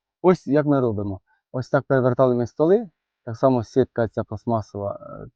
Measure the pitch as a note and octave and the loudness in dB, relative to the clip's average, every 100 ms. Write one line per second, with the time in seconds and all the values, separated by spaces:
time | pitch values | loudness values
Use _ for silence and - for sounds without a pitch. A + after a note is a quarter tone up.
0 | _ _ F3 F3+ C3+ C#3+ D3 C#3 B2 G#2 | _ _ 2 2 2 0 2 2 0 -2
1 | G2+ F#2+ - _ _ B2+ - C#3+ - C3+ | -6 -10 -14 _ _ -10 -2 -2 0 0
2 | B2 B2 B2+ A#2+ A#2 - D#3+ G#3 G#3 _ | 2 2 2 2 -2 0 2 2 0 _
3 | _ _ - A2 C3+ B2+ A2 C3 B2 - | _ _ -14 -2 0 0 0 -2 0 -2
4 | A2+ - G#2 G#2+ A#2+ A2+ - G2+ G2+ - | -4 -4 -8 -8 -4 -4 -6 -10 -10 -10
5 | F#2+ F#2+ G2+ | -14 -18 -18